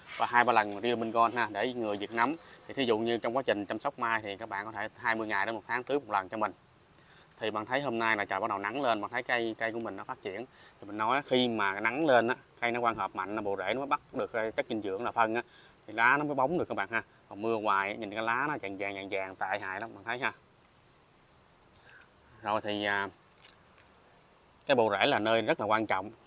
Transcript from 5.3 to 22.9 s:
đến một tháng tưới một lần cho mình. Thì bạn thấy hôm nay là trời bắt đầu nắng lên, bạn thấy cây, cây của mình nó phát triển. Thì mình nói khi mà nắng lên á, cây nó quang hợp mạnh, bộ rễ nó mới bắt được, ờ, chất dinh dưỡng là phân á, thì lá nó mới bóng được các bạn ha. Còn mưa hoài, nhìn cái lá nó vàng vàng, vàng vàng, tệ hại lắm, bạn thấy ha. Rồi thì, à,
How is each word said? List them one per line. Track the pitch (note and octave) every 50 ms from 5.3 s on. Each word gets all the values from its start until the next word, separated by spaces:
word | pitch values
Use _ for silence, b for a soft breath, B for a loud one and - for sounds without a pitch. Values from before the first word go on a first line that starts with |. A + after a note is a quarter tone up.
| G#2+ G2 G2
đến | G#2+ A2+
một | G#2+ - -
tháng | A#2 B2 B2+
tưới | - C3+ D3
một | C#3 G#2+
lần | G#2+ G2 F#2+ F#2
cho | - A2
mình. | G#2+ G2+ F2 - - - - - - _ - B B B B B B B B -
Thì | A#2 A2
bạn | G#2 G#2+ G#2+
thấy | G#2+ B2+ C3+
hôm | C#3+ C3+ A#2 A2+
nay | A2+ A2+ A2 G#2
là | G2+
trời | F#2+ G2 F#2+
bắt | G2+ A2+
đầu | G#2+ G2
nắng | G2+ G#2 A2+ C#3
lên, | C#3+ B2 A2+ G#2+
bạn | G2+ G2+
thấy | - B2 B2
cây, | - B2+ A#2+ A#2 A2+ A2 -
cây | A#2+ A2+
của | A2 A#2
mình | A2+ G#2+ F#2+
nó | G2 G#2
phát | - C3 -
triển. | - G#2 F#2 G#2 B2 C3 B B B B B -
Thì | - G2
mình | G2+ G#2+
nói | A2 A2+ B2 C#3 C#3+
khi | - C3+ B2+ B2+ B2
mà | A2+ G#2+ G2+ G2 F#2+ G2+
nắng | G#2 A2+ A#2 C#3 E3
lên | D#3 B2+ A#2+ A2+ A#2
á, | A#2+ - - - - -
cây | - A#2+
nó | A#2 A#2+
quang | A#2+ A#2 A2+
hợp | A2 G2 F#2+ -
mạnh, | G#2+ F#2 F#2+ G#2 A2 G#2
bộ | G2+ G2 F#2+
rễ | F#2 F#2+ A2
nó | C3
mới | C#3 C#3
bắt | C#3+ - - - -
được, | C3 G#2+ F#2+ -
ờ, | A#2 A2 A2
chất | G#2+ - C#3 -
dinh | A#2 A2+
dưỡng | G2+ G#2 F#2+ G2 B2
là | -
phân | - A#2+ A2+ A2 A2+
á, | A#2 - B B B B B B B _ -
thì | G#2+
lá | A2 A#2 B2 C3+ C#3+
nó | D3+
mới | D3 C#3+
bóng | C3+ C3 C3+ F3 F3
được | A#2+ -
các | A#2
bạn | G#2+ G2 G2
ha. | A2+ A2+ - b b b b -
Còn | - G2
mưa | G#2 A2+ A2+
hoài, | A2 G#2 G#2+ G2+ G2 G2 G2 G#2 A#2
nhìn | A2+ G2
cái | G2+ A2 A2+
lá | A2+ A#2 B2 C#3 D3+
nó | D3+ -
vàng | - G2 G2 F#2+
vàng, | G2+ G2+ G2+
vàng | G2 G2 G2
vàng, | G2+ G2 F#2+ F#2+ F#2+
tệ | - G#2 F#2+ G2 G#2
hại | G2 F#2+ F#2+ G2
lắm, | A2 A2+ A2
bạn | G#2 F#2+
thấy | G#2 A#2+ B2
ha. | B2+ A2+ - - - - - - - - - - - - - - - - - - - _ _ - - _ - - - - - B B B B B B - _ - - - - -
Rồi | A2 G#2+ G#2 G#2+
thì, | - G#2+ G#2 G#2 G#2
à, | G#2